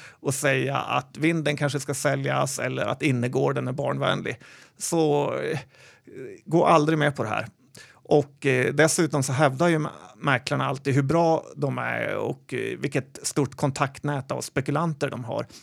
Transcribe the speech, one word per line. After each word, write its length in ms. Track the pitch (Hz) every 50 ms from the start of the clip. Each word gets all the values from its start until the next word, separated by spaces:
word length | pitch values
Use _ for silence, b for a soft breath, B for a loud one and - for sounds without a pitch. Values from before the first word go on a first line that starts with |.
| B B
och 240 | B B - 147 135
säga 420 | - - 139 135 131 131 135 139
att 400 | 131 - - 127 135 - - -
vinden 400 | 135 151 165 165 165 147 147 147
kanske 240 | - 147 139 147 139
ska 140 | - - 135
säljas 640 | - - 143 139 139 135 135 135 135 139 135 - -
eller 280 | - 131 131 131 -
att 160 | 107 131 -
innergården 640 | 143 147 127 120 120 127 131 135 143 139 135 131 127 127
är 40 |
barnvänlig. 640 | 131 143 135 131 139 135 139 92 92 95 - - - B B B B B B B B -
Så, 560 | - - 170 165 156 151 147 147 143 135 127 139
eh, 200 | 143 143 151 139 B B B B B B B B _ - - - 135 104 95 - _
gå 220 | - 160 175 -
aldrig 320 | - 170 156 151 156 160 151
med 180 | 143 143 139
på 60 | -
det 60 | 110 107
här. 180 | 104 107 113 - - _ _ _ B B B B B B - -
Och, 380 | 156 147 139 - - _ -
eh, 280 | 139 127 127 127 - 143
dessutom 480 | 147 - 156 - - 165 139 151 143
så 100 | 135 143
hävdar 360 | 131 139 156 139 131 127 170 175
ju 100 | 165 156
mä-, 120 | 151 147 - - - - -
mäklarna 500 | 110 117 143 131 120 - - 143 131 131
alltid 280 | 135 135 131 - 143 127
hur 80 | 139
bra 420 | 135 135 156 170 170 160 160 - - - -
de 220 | 143 143 135 127 123
är 380 | 120 120 117 117 113 107 101
och, 380 | 101 107 - 135 - _ - 131
eh, 240 | 117 110 113 120 127
vilket 400 | 135 139 - 135 - - - -
stort 340 | - - - 156 139 135 -
kontaktnät 760 | - 151 139 135 - 147 135 - - - 147 147 135 135 -
av 80 | 131 123
spekulanter 720 | - - - 147 139 147 139 151 170 165 147 - 147 135
de 140 | - - 120
har. 220 | 117 - 117 127 B B B